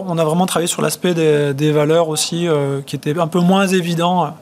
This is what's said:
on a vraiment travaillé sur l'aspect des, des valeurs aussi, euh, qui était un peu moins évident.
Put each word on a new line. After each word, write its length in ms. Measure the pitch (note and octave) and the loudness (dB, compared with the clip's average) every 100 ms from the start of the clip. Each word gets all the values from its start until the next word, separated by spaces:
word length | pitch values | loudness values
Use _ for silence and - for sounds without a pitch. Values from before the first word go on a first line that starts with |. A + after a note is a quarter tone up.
on 140 | F#3+ E3 | 0 -2
a 60 | |
vraiment 220 | D#3 F3 F#3 | 0 2 0
travaillé 200 | E3 F3 | 0 -2
sur 160 | - | -2
l'aspect 320 | D3+ - F3+ | -4 -2 -2
des, 400 | E3 D#3+ D3 D3 | 2 2 2 0
des 160 | C3+ D3+ | 0 0
valeurs 380 | D3+ D3 E3 D#3+ | 2 2 2 2
aussi, 400 | D3+ - E3+ E3+ | -2 -4 -2 0
euh, 320 | D3+ C#3 C#3 | 0 0 -4
qui 120 | C#3 C#3 | -6 -6
était 200 | D3+ D3+ | -4 -2
un 80 | E3 | -2
peu 100 | F3+ | 2
moins 300 | F3 F#3+ F#3+ | 2 2 2
évident. 640 | F#3 E3+ E3 F3 F3+ D3+ E3 | 0 0 -2 0 0 -2 -6